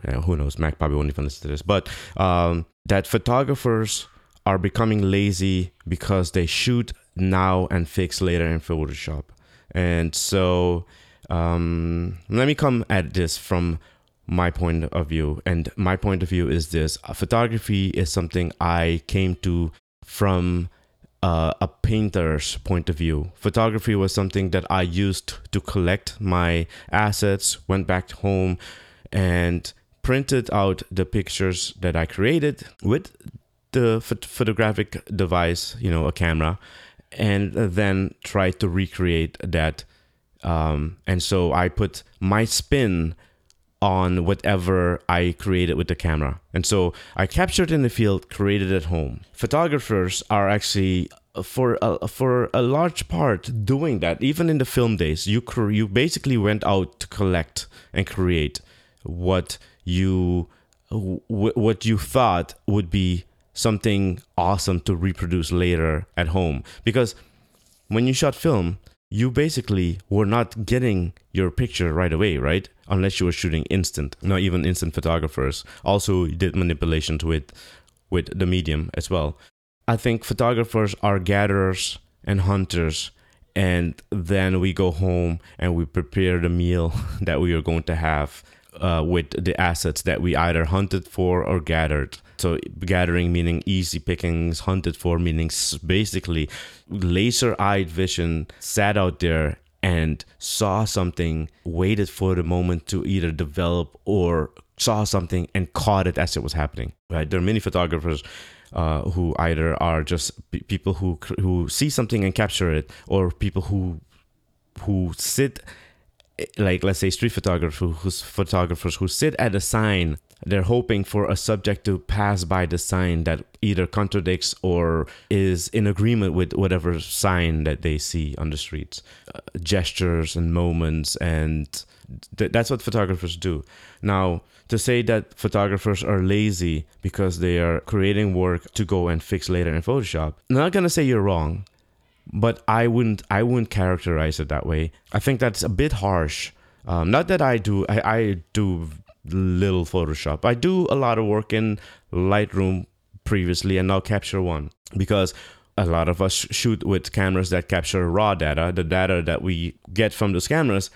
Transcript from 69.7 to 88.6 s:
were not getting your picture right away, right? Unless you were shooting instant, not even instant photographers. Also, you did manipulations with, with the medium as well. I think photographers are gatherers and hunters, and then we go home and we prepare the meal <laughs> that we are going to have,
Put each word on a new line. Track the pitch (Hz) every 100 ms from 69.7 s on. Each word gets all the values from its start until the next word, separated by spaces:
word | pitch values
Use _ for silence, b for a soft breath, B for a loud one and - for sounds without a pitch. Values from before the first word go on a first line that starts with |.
| 98 87 87 -
were | 101 101
not | 117 117 - 101
getting | 123 127 95 87 - _
your | 92 90
picture | - 123 - 87
right | 78 90
away, | 78 104 76
right? | 65 90 - _ -
Unless | 95 95 -
you | 90
were |
shooting | 85 90 78 -
instant, | 92 87 - 71 -
not | 90 95
even | 95 87 78
instant | 90 82
photographers. | 76 80 82 78 - 67 69 - B -
Also, | 101 - 92 85
you | 80
did | 92 92
manipulations | 87 76 85 80 78 78
with, | 82 80 - - B B B B -
with | 90 - 90
the | 92
medium | 92 80 76 78 -
as | -
well. | 90 73 - B _ _ _ -
I | 117
think | 127 113
photographers | - 113 120 120 117 113 107 95
are | 107 101
gatherers | 92 101 101 98 95 92 - - _ _ -
and | 98
hunters, | 90 98 92 87 80 78 - - b b - -
and | 95 90 87 78 -
then | 104 85 98 95 92
we | 95
go | 87 95
home | 80 92 87 85 85 B B
and | 90 85
we | 82
prepare | - 76 - 92 90
the | 85
meal | 87 87 90 82 - -
<laughs> | -
that | 90 73
we | 87
are | 82
going | 80 82
to | 80 82
have, | 80 76 73 - - b